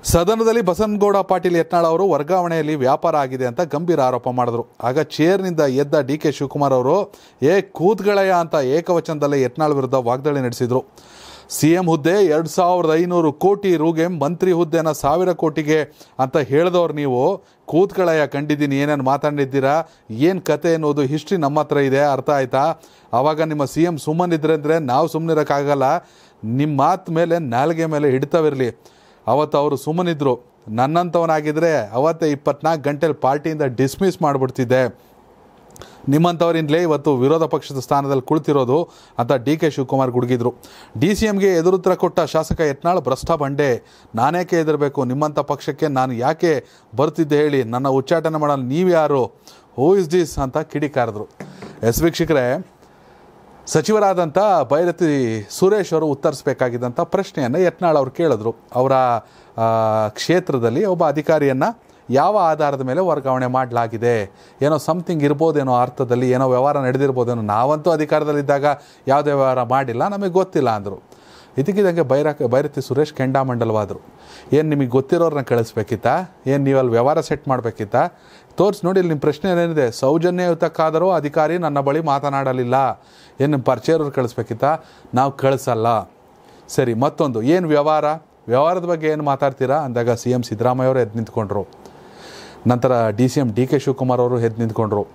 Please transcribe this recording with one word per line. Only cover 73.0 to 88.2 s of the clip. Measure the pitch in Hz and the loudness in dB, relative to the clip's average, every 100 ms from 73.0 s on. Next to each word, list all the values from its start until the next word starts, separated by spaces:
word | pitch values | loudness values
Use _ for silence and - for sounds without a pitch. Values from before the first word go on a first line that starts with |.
| 147 | -2
ಕೆಂಡಾಮಂಡಲವಾದ್ರು. | - 131 135 131 120 113 110 104 98 - - - - - | -2 -2 0 0 -2 0 0 -2 -8 -16 -20 -20 -20 -2
"ಏನ್ | 139 156 | 0 2
ನಿಮಗೆ | 147 131 | 0 2
ಗೊತ್ತಿರೋರನ್ನ | 123 131 175 165 147 | 0 2 2 2 0
ಕಳಿಸ್ಬೇಕಿತ್ತಾ? | 131 120 113 - 104 107 117 151 185 - - | 0 0 0 -4 -4 -2 0 0 -4 -10 -2
ಏನ್ | 143 | 0
ನೀವಲ್ಲಿ | 139 135 127 | 2 2 2
ವ್ಯವಹಾರ | 117 127 160 | 2 2 2
ಸೆಟ್ | 151 151 - | -2 -6 -2
ಮಾಡ್ಬೇಕಿತ್ತಾ? | 127 117 - 104 123 170 - - - - | -2 -2 -6 -2 0 -2 -4 -20 -20 -20
ತೋರ್ಸಿ | - 190 202 | 0 0 2
ನೋಡಿ, | 170 190 | 0 0
ಇಲ್ಲಿ | 180 | 0
ನಿಮ್ಮ | 151 | 0
ಪ್ರಶ್ನೆ | 151 143 196 | -2 -2 -2
ಏನೇನಿದೆ. | 175 170 160 123 | 0 0 0 0
ಸೌಜನ್ಯಯುತಕ್ಕಾದರೂ | 107 131 160 175 180 180 165 170 - 160 160 180 | 0 0 2 2 0 0 0 -2 0 0 2 0
ಅಧಿಕಾರಿ | 175 147 151 151 175 | 0 -2 0 0 0
ನನ್ನ | 165 143 | -2 0
ಬಳಿ | 139 151 | 0 0
ಮಾತನಾಡಲಿಲ್ಲ, | 160 139 143 139 135 127 123 131 135 104 - - - - | 0 -2 0 -2 -2 -2 0 2 0 -4 -12 -20 -20 -4
ಏನ್ | 143 | 0
ನಿಮ್ಮ | 147 | 0
ಪರಿಚಯವ್ರು | 123 123 - 160 147 | 0 -2 0 0 0
ಕಳಿಸ್ಬೇಕಿತ್ತಾ? | 135 123 - 113 113 135 160 - - - | -2 -4 -4 -8 -2 -2 -2 -6 -20 -6
ನಾವು | 120 135 | 0 0
ಕಳಿಸಲ್ಲ." | 139 135 135 135 113 113 113 92 _ _ _ - - - | 0 0 0 -2 -2 0 0 -4 _ _ _ -20 -20 -8
ಸರಿ, | - 127 | -2 0
ಮತ್ತೊಂದು, | 113 143 156 151 113 | 0 -2 0 -2 0
"ಏನ್ | 117 180 170 | 2 2 2
ವ್ಯವಹಾರ? | 151 147 156 147 160 | 2 2 2 0 -4